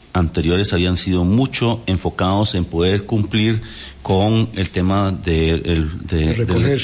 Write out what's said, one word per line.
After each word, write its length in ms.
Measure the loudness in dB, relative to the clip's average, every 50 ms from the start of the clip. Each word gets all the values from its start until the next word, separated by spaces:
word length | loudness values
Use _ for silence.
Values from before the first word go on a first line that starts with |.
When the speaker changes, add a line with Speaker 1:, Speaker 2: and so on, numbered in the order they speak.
| -20 -4 -2
Speaker 1:
anteriores 600 | 0 0 0 0 0 0 2 2 2 0 0 0
habían 240 | 0 0 0 0
sido 280 | 0 0 0 0 2 2
mucho 580 | 4 4 2 2 0 0 -2 0 0 0 -2 -2
enfocados 680 | -2 -2 -2 -2 -4 -4 -2 0 0 2 2 0 0 0
en 100 | -2 -2
poder 400 | -2 0 0 2 2 2 0 0
cumplir 560 | -2 -2 -2 -2 0 0 0 2 2 0 -2 -4 -8 -12 -16 -16 -16 -18 -12 -4
con 460 | 0 2 2 2 2 2 2 2 0 -2
el 140 | -4 -4 -4
tema 400 | -2 -2 0 2 2 2 0 0
de, 400 | -2 -2 -2 0 0 2 2 2
el, 560 | 2 0 0 0 0 0 0 -2 -4 -6 -6
de, 200 | -4 -2 0 0
Speaker 2:
De 60 | 0 0
recoger. 460 | 0 0 0 2 2 2 2 2 0